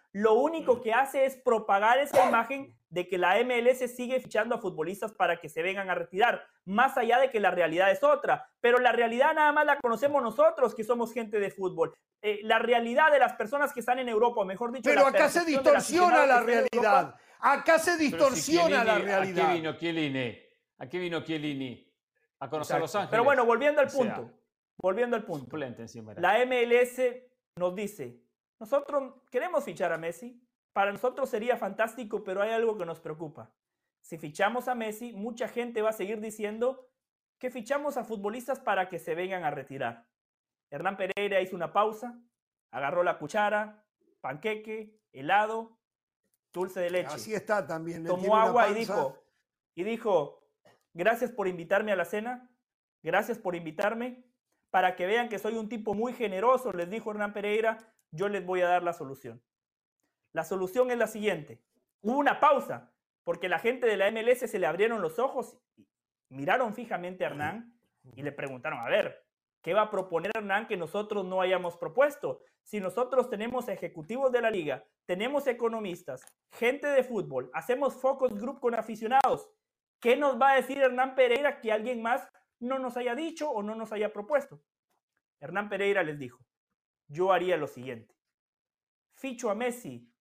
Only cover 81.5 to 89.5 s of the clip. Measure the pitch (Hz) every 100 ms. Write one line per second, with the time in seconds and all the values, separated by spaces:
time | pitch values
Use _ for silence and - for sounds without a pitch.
81.5 | 277 220 214 220 240 226 254 - _ _
82.5 | _ 240 269 254 247 240 240 330 320 302
83.5 | 226 208 226 220 208 208 208 208 294 -
84.5 | 147 _ _ _ _ _ _ _ _ 143
85.5 | 185 208 190 202 202 156 147 123 - _
86.5 | _ _ _ _ _ _ 147 185 180 180
87.5 | 170 143 127 127 117 107 _ _ _ _
88.5 | _ _ _ _ _ _ _ 269 254 240